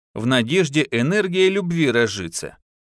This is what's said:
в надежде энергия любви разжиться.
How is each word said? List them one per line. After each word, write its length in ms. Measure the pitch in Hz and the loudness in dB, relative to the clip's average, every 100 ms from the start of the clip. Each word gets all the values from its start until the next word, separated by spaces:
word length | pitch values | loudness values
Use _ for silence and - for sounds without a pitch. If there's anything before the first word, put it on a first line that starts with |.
| _ | _
в 120 | - 117 | -6 -2
надежде 640 | 127 113 180 160 147 - | 0 2 0 2 0 0
энергия 600 | 117 131 208 190 180 190 | 0 0 0 0 2 2
любви 420 | 196 180 170 143 | 2 -2 0 2
разжиться. 680 | 117 113 101 85 - 69 - _ _ | 2 0 -2 -8 -8 -12 -14 _ _